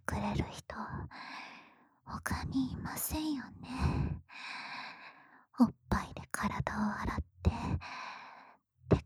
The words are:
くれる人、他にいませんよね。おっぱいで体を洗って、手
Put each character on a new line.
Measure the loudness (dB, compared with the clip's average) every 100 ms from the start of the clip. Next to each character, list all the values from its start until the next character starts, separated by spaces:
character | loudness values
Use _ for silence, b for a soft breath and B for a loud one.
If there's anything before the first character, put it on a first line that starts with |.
| -2
く | -2
れ | 0 0
る | -2
人、 | -6 -12 -10 -8 -6 -8 B B B B B B B B B -12
他 | -8 -4 -2 0
に | 0 0
い | -2
ま | -6 -4
せ | -4 -2
ん | -2
よ | -2 -6 -12
ね。 | -10 0 2 2 0 -2 -10 B B B B B B B B B B B B 6
お | 6
っ | 6 6
ぱ | 6
い | 6
で | -10 -8
体 | -2 -2 4 4
を | 4 0 0
洗 | -2 -2
っ | -4 2
て、 | 2 2 0 -2 B B B B B B B B _ _ 2
手 | 2